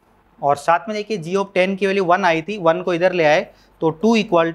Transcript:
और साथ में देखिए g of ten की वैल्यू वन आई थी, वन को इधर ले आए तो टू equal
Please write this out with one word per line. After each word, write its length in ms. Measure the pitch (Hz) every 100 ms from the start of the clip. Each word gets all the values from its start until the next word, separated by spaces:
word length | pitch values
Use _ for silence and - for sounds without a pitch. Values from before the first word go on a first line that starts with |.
| _ _ _ -
और 160 | 143 143
साथ 320 | - 170 226
में 80 | 214
देखिए 220 | 208 208
g 180 | 160 196
of 160 | 196 185
ten 200 | 185 196
की 80 | 196
वैल्यू 180 | 196
वन 200 | 175 185
आई 180 | 180 160
थी, 140 | 156 214
वन 240 | 160 170
को 120 | 180
इधर 180 | 165 185
ले 120 | 180
आए 180 | 151 165 - _ _ -
तो 100 | 165
टू 240 | 156 220 226
equal 360 | - 170 165